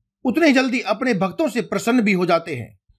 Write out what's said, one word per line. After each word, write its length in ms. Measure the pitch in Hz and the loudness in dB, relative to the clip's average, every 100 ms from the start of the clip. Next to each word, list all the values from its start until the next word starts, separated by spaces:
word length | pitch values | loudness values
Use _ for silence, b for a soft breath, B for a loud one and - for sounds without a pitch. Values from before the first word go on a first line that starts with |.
| _ _ - | _ _ -4
उतनी 260 | 233 330 | 2 4
जल्दी 300 | 262 262 247 | 4 2 -2
अपने 320 | 190 208 254 | -2 -2 0
भक्तों 360 | 202 190 170 311 | 0 -2 -2 -4
से 120 | 233 | -2
प्रसन्न 400 | 170 196 220 247 | -4 -4 0 2
भी 120 | 214 | 2
हो 120 | 185 180 | 2 2
जाते 300 | 170 170 127 | 0 -2 -10
हैं। 240 | 104 - _ | -12 -18 _